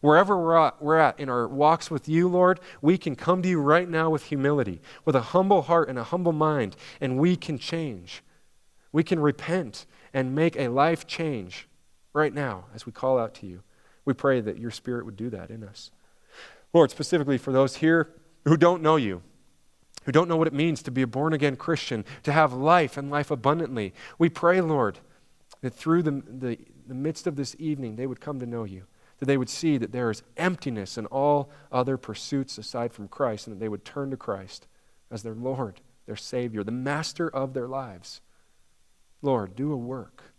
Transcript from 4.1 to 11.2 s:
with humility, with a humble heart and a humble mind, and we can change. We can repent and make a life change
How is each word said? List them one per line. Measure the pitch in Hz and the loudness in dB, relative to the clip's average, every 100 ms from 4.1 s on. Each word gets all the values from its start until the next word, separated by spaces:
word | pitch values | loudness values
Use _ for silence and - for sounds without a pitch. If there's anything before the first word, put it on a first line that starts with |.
with | 156 | 0
humility, | - 143 135 147 110 87 - - | -2 0 2 2 0 -6 -14 -6
with | - | 0
a | 135 | 0
humble | 117 180 190 196 | 2 0 4 4
heart | 139 170 143 | 4 2 2
and | 127 | -4
a | |
humble | 113 175 175 | -4 -2 0
mind, | 156 156 151 107 - - - | 2 2 2 -2 -6 -20 -8
and | 135 127 | -4 2
we | 165 180 | 2 2
can | - 143 | -4 -8
change. | - 165 156 101 87 - _ _ _ _ _ _ _ | -6 -6 -6 -10 -16 -20 _ _ _ _ _ _ _
We | 147 | -2
can | 165 175 | 0 2
repent | 147 - - 180 135 - - _ - | 0 0 -4 -4 -4 -12 -20 _ -8
and | 139 131 | -4 -2
make | 135 165 - | 0 0 0
a | 131 | -2
life | 127 151 165 - | 2 2 0 -6
change | - | -6